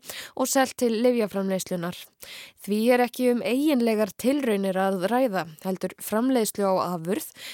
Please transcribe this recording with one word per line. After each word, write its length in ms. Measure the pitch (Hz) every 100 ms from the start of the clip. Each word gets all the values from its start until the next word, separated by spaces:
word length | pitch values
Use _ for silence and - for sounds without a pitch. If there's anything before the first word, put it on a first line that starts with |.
| - - - -
og 80 | 262
selt 300 | 277 262 -
til 220 | 240 220
lyfjaframleiðslunnar. 960 | 247 240 208 196 190 190 - 185 170 - - _ - - - -
Því 160 | - 208 233
er 80 | 247 240
ekki 240 | - 247
um 100 | 240
eiginlegar 720 | 190 254 302 262 233 214 214
tilraunir 640 | - 240 294 262 202 196 185
að 300 | 190 190 185
ræða, 380 | 240 262 190 165 156 190
heldur 300 | 185 185 -
framleiðslu 640 | - 214 254 262 214 -
á 320 | 196 185 175
afurð, 320 | 175 160 233 - - -